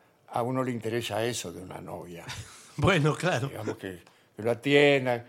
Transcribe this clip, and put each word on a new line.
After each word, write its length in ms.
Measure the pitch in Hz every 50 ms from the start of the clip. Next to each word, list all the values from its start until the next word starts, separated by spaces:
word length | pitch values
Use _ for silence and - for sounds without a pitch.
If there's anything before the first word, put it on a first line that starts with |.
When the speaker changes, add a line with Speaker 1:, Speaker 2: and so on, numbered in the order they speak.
| _ _ _ _ _ -
Speaker 1:
a 120 | - 123
uno 220 | 117 123 131 131 131
le 80 | 127
interesa 520 | 120 113 104 110 110 120 117 - 104 107 113
eso 260 | 123 113 - - 90
de 100 | 85 92
una 180 | 92 92 - 90
novia. 440 | 87 82 95 90 80 87 87 82 - -
Speaker 2:
<laughs> 480 | - 107 - - - - - - - -
Bueno, 380 | 139 170 196 160 139 156 135
claro. 320 | - - 180 170 120 127 139
Speaker 1:
Digamos 280 | - 101 110 113 110 -
que, 240 | - 95 90 85 - - _ _ _ _ _
que 60 | -
lo 100 | 104 117
atienda, 760 | 120 113 - 139 143 143 147 143 143 135 127 127 120 117 120